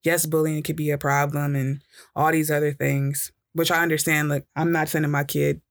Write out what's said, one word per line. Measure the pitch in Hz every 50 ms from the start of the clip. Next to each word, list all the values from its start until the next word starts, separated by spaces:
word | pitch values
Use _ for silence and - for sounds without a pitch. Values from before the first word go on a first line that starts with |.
yes, | - 160 170 170 165
bullying | 156 160 160 156 160 156 151
could | 151 - 151
be | - 151 147
a | 147 139
problem | - 139 139 143 143 147 143 147 143 143 143
and | 139 131 135 139 143 _ _ _ - - _ _
all | - 147 160
these | 165 160 151 156
other | 151 147 151 147
things, | 143 - 139 139 139 139 139 139 139 - - - _ _ _ _ _
which | 165 165 -
I | 175 165
understand. | 170 170 160 151 - 165 156 151 151 147
Like, | 147 139 - _ _
I'm | 147 160 170
not | 170 160 156 156
sending | - 156 151 147
my | 147 143 143
kid | 139 - 151 143 143 143 - _ _